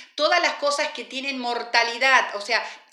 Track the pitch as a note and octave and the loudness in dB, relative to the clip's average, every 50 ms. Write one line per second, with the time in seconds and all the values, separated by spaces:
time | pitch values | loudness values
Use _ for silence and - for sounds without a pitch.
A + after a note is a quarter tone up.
0 | - - - - D4 D#4+ F4+ E4+ D#4+ C#4+ A#3+ - C#4+ C#4+ C#4+ D4+ D4 D4 - B3 | -16 -12 -4 0 2 4 4 4 2 2 0 0 -2 -2 0 0 -2 -4 -4 -10
1 | - - B3+ C4 C4 C#4 C4+ B3+ B3 A#3+ A#3+ A#3 A3 - - A#3 A#3 A#3 A#3 B3 | -12 -10 -8 -8 -6 -6 -6 -4 -4 -4 -4 -4 -4 2 2 2 2 2 0 2
2 | C4 C4+ C4 A#3+ - - - G3+ G3+ - A#3 G#3 - - - - - - | 4 6 6 6 4 2 -4 -8 -4 -2 -2 -2 -2 -4 -14 -16 -16 -16